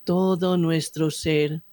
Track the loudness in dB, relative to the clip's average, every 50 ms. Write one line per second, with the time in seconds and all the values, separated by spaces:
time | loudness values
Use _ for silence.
0 | -2 0 0 2 2 2 2 0 0 0 2 2 2 2 0 0 -2 -4 -4 -2
1 | -2 -2 -2 -4 -2 0 0 2 0 0 -2 -8 -12 _